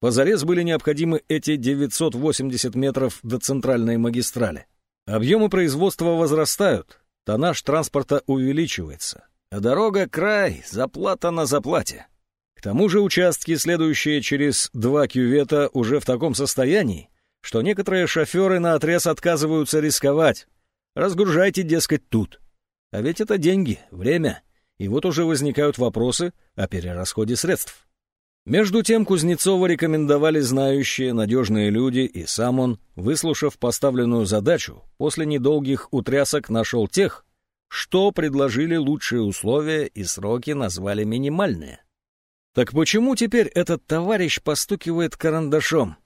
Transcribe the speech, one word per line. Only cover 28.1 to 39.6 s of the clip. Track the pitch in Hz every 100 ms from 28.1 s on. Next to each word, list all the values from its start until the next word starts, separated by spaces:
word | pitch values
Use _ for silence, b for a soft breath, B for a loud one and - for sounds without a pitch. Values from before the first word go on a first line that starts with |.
| _ _ _ -
Между | 147 214 208
тем | - 226 214
Кузнецова | 185 160 175 185 190 185
рекомендовали | 165 165 156 147 143 156 156
знающие, | 135 135 135 139 131 - 131
надежные | 117 107 120 113 107 104
люди, | 107 131 123
и | 131 - 80
сам | - 117 127
он, | 127 113 _
выслушав | - 95 151 165 151 151 -
поставленную | 123 - 139 127 120 120 104
задачу, | 104 104 165 - - - _
после | 151 156
недолгих | 156 147 127 151 135 135 -
утрясок | 139 110 135 139 151 -
нашел | 113 110 120 101
тех, | - 190 - _ _ _ _ _
что | - - 185 196
предложили | 196 156 139 139 113 160 165
лучшие | 139 147 - 120
условия | 107 95 101 139